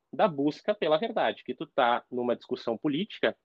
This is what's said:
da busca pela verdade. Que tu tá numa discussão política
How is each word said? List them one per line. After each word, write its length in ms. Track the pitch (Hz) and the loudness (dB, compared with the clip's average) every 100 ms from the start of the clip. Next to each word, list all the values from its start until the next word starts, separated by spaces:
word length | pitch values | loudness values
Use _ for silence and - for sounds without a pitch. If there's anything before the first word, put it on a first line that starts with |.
| _ | _
da 140 | - 202 | 0 0
busca 480 | 143 143 151 - | 2 0 0 -4
pela 240 | 208 165 156 | -2 2 2
verdade. 460 | 226 214 123 101 | 2 0 0 -2
Que 100 | - | -8
tu 120 | 127 160 | -10 -6
tá 360 | - 123 120 - | 2 2 2 -2
numa 240 | 123 120 | -4 -2
discussão 420 | 117 - 127 - 113 | -2 -2 -6 -4 -4
política 600 | 151 139 196 - 117 - | -2 -2 -4 -2 -2 -2